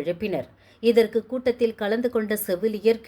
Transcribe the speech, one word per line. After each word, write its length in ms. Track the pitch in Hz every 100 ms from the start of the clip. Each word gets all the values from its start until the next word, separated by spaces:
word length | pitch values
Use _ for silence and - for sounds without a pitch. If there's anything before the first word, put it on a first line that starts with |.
எழுப்பினர். 460 | 147 175 214 160 - _ _ _ 226
இதற்கு 300 | 226 220 226 214
கூட்டத்தில் 440 | 254 254 240 226 220
கலந்து 280 | 202 226 240
கொண்ட 260 | 240 214 208
செவிலியர் 680 | - 180 220 208 214 226